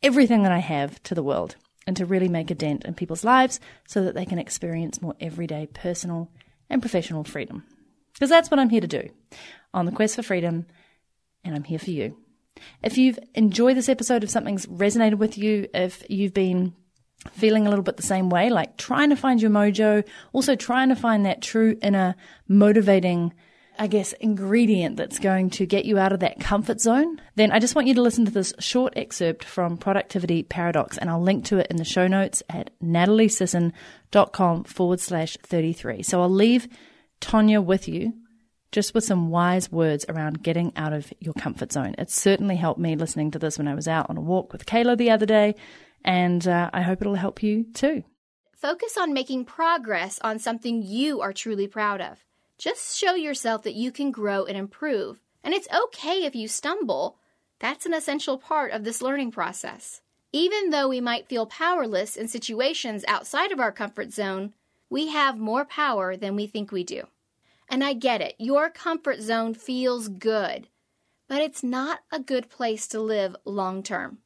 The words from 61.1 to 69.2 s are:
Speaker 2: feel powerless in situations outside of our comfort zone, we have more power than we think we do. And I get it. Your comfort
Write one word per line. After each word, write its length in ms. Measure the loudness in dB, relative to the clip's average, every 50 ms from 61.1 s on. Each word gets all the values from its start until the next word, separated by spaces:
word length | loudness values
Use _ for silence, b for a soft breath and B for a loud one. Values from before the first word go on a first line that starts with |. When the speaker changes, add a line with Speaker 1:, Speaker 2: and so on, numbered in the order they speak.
| -4 -4 -6 _
Speaker 2:
feel 200 | -4 -4 -4 -4
powerless 680 | -6 -4 -2 0 0 0 -2 -2 -2 -2 -4 -4 -6
in 120 | -10 -8 -8
situations 760 | -8 -8 -8 -8 -4 -2 -2 -2 -2 -4 -6 -6 -8 -6 -2 0
outside 440 | 0 0 -2 -4 -2 -2 -2 -2
of 80 | 0 -2
our 120 | -2 -2
comfort 420 | -2 -4 -10 -10 -8 -10 -10 -10 -6
zone, 400 | -6 -6 -4 -4 -6 -8 -10 _ _ _ _ _ _ _ _
we 160 | -6 -4 -4 -4
have 320 | -2 0 0 0 0 -2
more 260 | -4 -2 -2 -2 -2
power 500 | -4 -4 -4 -2 -2 0 -2 -2 -4 -6
than 200 | -6 -6 -6 -4
we 100 | -4 -6
think 260 | -6 _ -10 -10 -6
we 120 | -6 -8 -6
do. 240 | -6 -8 -12 -12 -14 _ _ _ _ _ _ _ _ _ _ _ _
And 120 | -4 -2 -2
I 100 | -2 -2
get 260 | -2 -2 -2 -2 0
it. 140 | -4 -6 -8 _
Your 320 | -4 0 2 2 2 0
comfort 500 | -4 -6 -6 -6 -6 -4 -4 -4 -6 -6